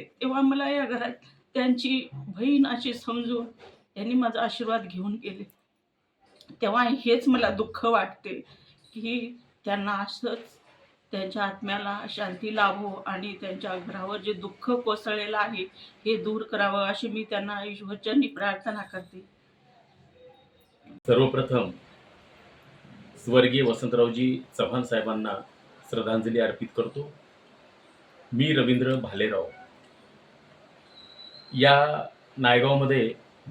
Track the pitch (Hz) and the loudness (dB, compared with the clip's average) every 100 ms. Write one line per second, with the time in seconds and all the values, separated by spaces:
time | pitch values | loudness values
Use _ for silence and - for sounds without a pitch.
0 | - _ 262 262 269 277 277 285 262 247 | -6 _ -2 2 2 2 0 -2 -2 -4
1 | 247 - - _ _ 254 254 247 254 262 | -6 -8 -18 _ _ 0 2 2 0 -2
2 | - - - 185 262 285 269 240 254 233 | -4 -12 -12 -2 2 4 4 0 -4 -6
3 | - 233 233 240 233 - - - _ 196 | -6 -4 -2 -4 -6 -14 -20 -20 _ -8
4 | 214 254 233 226 233 - 226 226 185 180 | 0 2 2 0 -2 -2 -2 -2 -4 -6
5 | 202 220 202 196 196 _ _ _ _ _ | -6 -6 -8 -12 -16 _ _ _ _ _
6 | _ _ _ _ - - 208 226 240 262 | _ _ _ _ -20 -6 0 2 2 0
7 | 233 240 269 247 208 190 220 - 233 220 | 2 2 4 4 2 0 -4 -2 2 2
8 | 190 - 196 - - - - _ _ 220 | 0 -6 -12 -12 -14 -20 -20 _ _ -10
9 | 226 247 233 - _ _ 208 202 202 196 | -6 -4 -6 -12 _ _ -4 -4 -2 -4
10 | 202 - 247 233 - - _ _ _ _ | -6 -6 -6 -6 -10 -20 _ _ _ _
11 | _ 196 190 214 196 196 202 202 202 202 | _ -8 -6 -4 -4 -4 -6 -4 -4 -8
12 | 214 - 196 180 214 214 202 202 202 185 | -8 -8 -8 -6 -4 2 2 2 -6 -8
13 | 196 190 202 185 196 190 202 185 175 185 | -8 -8 -8 -10 -10 -8 -6 -8 -8 -8
14 | 190 208 190 185 185 - - 247 233 208 | -6 -6 -4 -6 -8 -8 -2 0 0 -2
15 | 226 214 208 214 208 220 185 - - _ | -2 -4 -2 -2 -2 -4 -8 -12 -20 _
16 | 214 214 190 220 214 208 202 202 196 202 | -2 0 0 -4 -4 0 0 2 0 -2
17 | 226 214 214 202 202 202 208 202 196 208 | -4 -4 -4 -4 -4 -6 -8 -12 -10 -8
18 | 220 262 262 - 202 190 226 208 196 185 | 2 2 2 0 -4 -2 -6 -8 -10 -12
19 | 180 185 - _ _ _ _ _ _ _ | -14 -18 -20 _ _ _ _ _ _ _
20 | _ _ 508 - _ _ _ _ - 95 | _ _ -20 -20 _ _ _ _ -20 -10
21 | - 120 131 135 127 127 92 - - - | 2 4 4 2 0 0 -2 -8 -20 -20
22 | - - - - - - - - - - | -20 -20 -20 -20 -20 -20 -20 -20 -20 -20
23 | - - 120 127 123 131 123 113 120 120 | -20 -12 4 6 6 4 2 0 0 4
24 | 117 113 127 117 - - 101 123 120 113 | 4 4 0 0 -4 -2 -2 0 -2 -2
25 | 107 107 107 98 - - - - - 113 | -2 -4 -4 -6 -10 -20 -20 -20 -8 -4
26 | 110 113 110 113 107 - 113 - - 139 | -2 -2 0 0 0 -2 -4 -2 -4 -6
27 | 147 - - - - - - - - _ | -10 -14 -20 -20 -20 -20 -20 -20 -20 _
28 | _ - - 120 151 139 123 123 127 131 | _ -20 -6 0 2 4 4 4 2 0
29 | 98 98 107 98 - - - - - - | -4 -2 0 0 -4 -10 -20 -20 -20 -20
30 | - - - - - - - - - - | -20 -20 -20 -20 -20 -20 -20 -20 -20 -20
31 | - - - - - 131 135 143 147 147 | -20 -20 -20 -20 -6 6 8 8 6 2
32 | - - - - 123 123 135 139 135 135 | -6 -12 -16 0 6 6 6 4 4 2
33 | 113 - - - 127 | 2 -2 -16 -20 -2